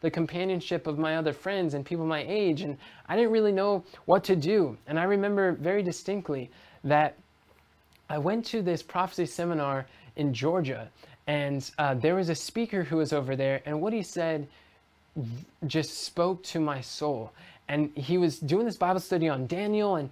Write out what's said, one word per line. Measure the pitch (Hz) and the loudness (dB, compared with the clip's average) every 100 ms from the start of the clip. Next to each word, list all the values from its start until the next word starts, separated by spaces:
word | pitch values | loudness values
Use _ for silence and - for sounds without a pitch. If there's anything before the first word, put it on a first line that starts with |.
the | 165 | -2
companionship | 170 160 180 190 180 - 170 160 | 0 -2 -2 0 -2 -2 -4 -2
of | 151 | -2
my | 160 160 | 0 0
other | 156 | 0
friends | 131 190 196 165 143 | -2 -2 0 0 -2
and | 135 | -4
people | 170 160 | -2 0
my | 156 139 | -2 0
age, | 214 190 151 | 2 2 2
and | 147 139 - - - | -2 -8 -12 -16 -2
I | 196 | 2
didn't | 233 | 4
really | 220 208 | 4 4
know | 190 202 196 - - - | 4 2 0 -2 -6 4
what | 190 - | 4 6
to | 180 | 2
do. | 151 214 147 110 - | 4 4 2 -2 -4
And | 160 | 0
I | |
remember | 185 202 202 202 185 | 2 2 2 2 2
very | 160 160 202 | 2 0 0
distinctly | 175 170 - 202 175 135 123 - - - | 0 -4 -4 -4 -4 -6 -6 -14 -20 -6
that | 135 147 151 - - _ _ _ _ _ _ _ - | 2 4 4 -2 -20 _ _ _ _ _ _ _ -6
I | 151 | -2
went | 160 226 226 | 0 0 -2
to | 226 | -2
this | 180 165 | 0 -2
prophecy | - 180 185 - 175 | -2 -2 -2 -2 -4
seminar | - 175 160 139 135 131 - - - | -2 -2 0 0 -2 -6 -14 -14 -4
in | 143 113 | -2 0
Georgia, | 143 185 135 113 113 _ - - - | 0 0 0 -4 -10 _ -20 -12 -4
and, | 147 143 139 - - | -2 -2 -4 -6 -2
uh, | 147 127 | 0 2
there | 151 | 2
was | 190 170 | 2 0
a | 156 | -2
speaker | - 226 226 196 | -4 -4 -2 -2
who | 143 160 | 0 0
was | 147 | 2
over | 151 131 135 | 0 -2 -2
there, | 135 135 147 | 0 -2 -2
and | 151 | -4
what | 202 | -2
he | 226 | -2
said | 175 - 165 156 143 - _ _ _ _ _ 156 | -4 -2 -2 -2 -4 -14 _ _ _ _ _ -8
v-, | 117 120 - - 147 | -6 -8 -14 -8 -4
just | 156 147 - | -2 -2 -6
spoke | - - 180 185 | -8 -2 0 -2
to | - 165 | -6 -2
my | 151 135 | -2 -2
soul. | - - 151 123 110 - - - - | -8 -4 -4 -4 -6 -14 -20 -16 -4
And | 147 147 143 | -2 0 -2
he | 131 180 | 0 2
was | 170 - | 2 0
doing | 143 185 233 | 0 0 0
this | 175 | 0
Bible | 180 185 | 2 2
study | - 180 160 | 0 2 2
on | 131 127 | 0 -2
Daniel | 175 208 214 208 170 | -2 0 2 2 0
and, | 135 | -2